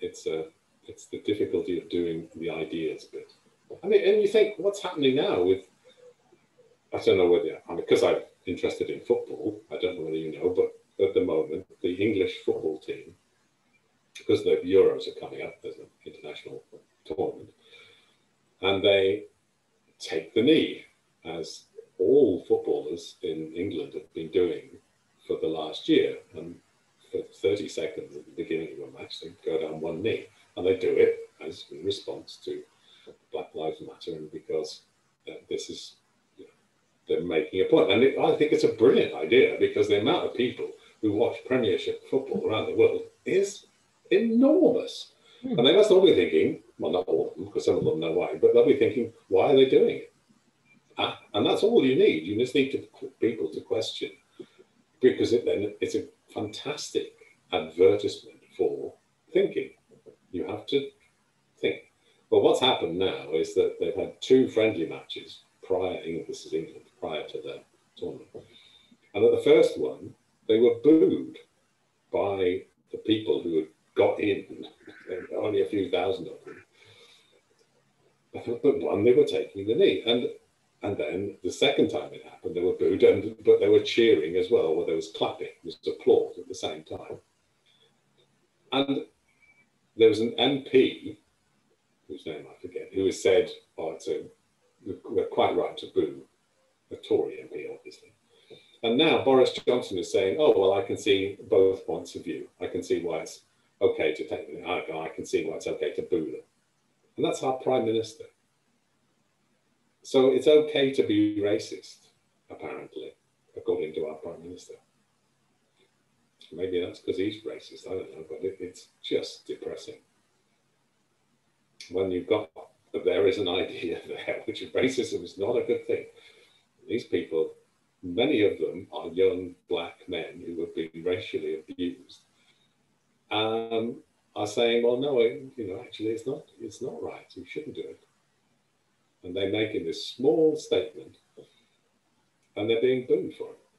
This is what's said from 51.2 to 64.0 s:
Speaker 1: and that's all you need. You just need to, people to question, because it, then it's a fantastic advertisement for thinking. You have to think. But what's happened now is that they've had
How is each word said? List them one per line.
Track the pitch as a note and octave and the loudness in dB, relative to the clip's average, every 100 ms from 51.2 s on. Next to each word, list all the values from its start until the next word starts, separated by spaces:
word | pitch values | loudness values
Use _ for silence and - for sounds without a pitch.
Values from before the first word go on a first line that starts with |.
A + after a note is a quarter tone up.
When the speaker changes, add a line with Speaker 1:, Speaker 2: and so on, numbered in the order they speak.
| - | -6
Speaker 1:
and | G#2 - | -2 0
that's | - | 2
all | G#3+ A#3 C3 | 4 4 4
you | |
need. | C#3 A3 - | 4 4 2
You | E2 G#2 | -2 -2
just | B2+ D3 | 0 0
need | C3 | 0
to, | - - - - - | -4 -10 -16 -18 -4
people | - - - | -2 -2 -6
to | - | -8
question, | - - - - - - _ - - _ _ _ _ _ | -6 -4 -4 -8 -10 -12 _ -20 -20 _ _ _ _ _
because | B2+ - G#2 | 2 4 2
it, | A#2 | 2
then | - F#2+ G#2 - | 2 -2 -4 -6
it's | - | -6
a | - - _ _ | -4 -8 _ _
fantastic | - G#2+ - - D3+ - - - - - _ _ | -10 -8 -8 -10 -10 -6 -6 -6 -12 -20 _ _
advertisement | E2+ D#2+ E2+ F#2+ G2+ - - - - _ - | -4 -4 4 4 4 -2 -8 -14 -20 _ -4
for | F2+ C#2+ - - _ _ _ | -2 -2 -8 -14 _ _ _
thinking. | F3+ G3+ - - - _ _ - - _ | 0 0 -2 -8 -12 _ _ -20 -20 _
You | F2+ - | -8 -6
have | G#2+ - | -8 -4
to | C#3+ C#3 - _ _ _ _ _ _ | -2 -2 -10 _ _ _ _ _ _
think. | - - - _ _ _ _ | -4 -4 -12 _ _ _ _
But | G#2+ | 4
what's | G#2+ - | 6 4
happened | B2+ - - E2+ | 2 0 -4 -2
now | F#2+ D#2 D2 | -2 -2 -4
is | D#2 - | -2 0
that | - - - | 0 0 -2
they've | G#2 | -4
had | - | -4